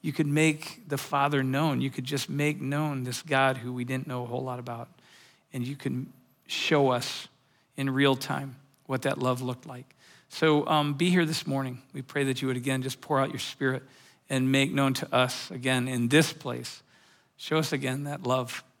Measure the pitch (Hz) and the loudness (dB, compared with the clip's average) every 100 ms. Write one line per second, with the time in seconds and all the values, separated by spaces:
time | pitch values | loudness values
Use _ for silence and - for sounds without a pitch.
0 | 156 147 151 147 160 151 - - - 139 | -6 -2 0 4 4 2 -6 -16 -6 -6
1 | - 143 139 147 131 135 156 127 135 127 | -2 0 2 2 2 2 2 2 -2 -4
2 | 127 143 - 143 147 143 135 143 151 139 | -4 -4 -4 -2 -2 -2 -4 -2 -2 -4
3 | 123 117 - 135 135 127 120 123 123 131 | -6 -8 0 2 4 2 -4 -6 -4 -4
4 | 135 127 120 123 131 123 123 117 120 _ | -4 -6 -4 -6 -6 -8 -8 -10 -12 _
5 | _ - - _ _ 131 123 139 139 127 | _ -20 -20 _ _ -6 -6 -4 -4 -4
6 | 139 - _ _ _ - - 151 139 123 | -6 -14 _ _ _ -4 2 4 4 2
7 | 123 - - _ _ _ _ - 139 131 | -2 -8 -12 _ _ _ _ -6 -2 4
8 | 139 131 - 139 139 123 _ _ - 131 | 4 4 -2 -6 -6 -14 _ _ -6 -2
9 | 139 135 127 123 127 123 - 123 131 _ | 0 0 0 0 -2 -6 -10 -16 -16 _
10 | - - _ - 160 151 - 156 147 139 | -20 -20 _ 0 4 4 4 2 2 2
11 | 175 180 160 156 - 135 135 123 - - | 4 4 4 0 -2 -2 -2 -8 -12 -12
12 | 127 147 135 131 135 123 127 131 131 - | -6 -2 0 0 0 -2 0 -2 -2 -8
13 | - 143 135 139 - - 135 131 - - | -2 0 0 -2 -8 -2 -2 -2 -8 -20
14 | - _ _ 131 131 135 135 139 135 127 | -20 _ _ 0 4 4 2 2 2 0
15 | - 123 127 - - 127 127 127 127 127 | 0 2 2 0 -8 -6 0 0 0 0
16 | 120 143 151 - - 120 123 - _ _ | 4 6 4 0 -8 -8 -8 -14 _ _
17 | _ _ _ _ - 156 160 143 135 131 | _ _ _ _ 0 0 2 -2 -2 -4
18 | 143 147 160 127 120 - - _ | -4 -4 0 0 0 -8 -14 _